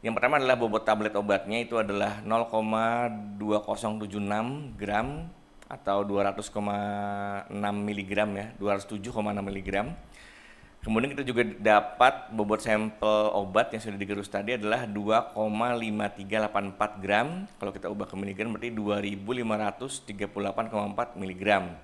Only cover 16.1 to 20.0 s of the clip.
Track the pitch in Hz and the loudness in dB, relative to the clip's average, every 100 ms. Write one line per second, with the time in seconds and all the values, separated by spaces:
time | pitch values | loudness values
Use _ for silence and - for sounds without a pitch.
16.1 | - 98 107 104 101 98 95 104 101 95 | -4 -2 0 2 0 -2 -2 -2 -2 2
17.1 | 104 135 180 202 - 101 98 90 101 95 | 2 2 -4 -10 -8 -8 -6 -6 -6 -6
18.1 | 95 98 95 113 104 120 110 104 101 101 | -6 -6 -4 -4 -4 -6 -4 0 0 -2
19.1 | 98 98 123 113 107 104 - 135 - | -6 -4 -2 0 0 -2 -4 -10 -10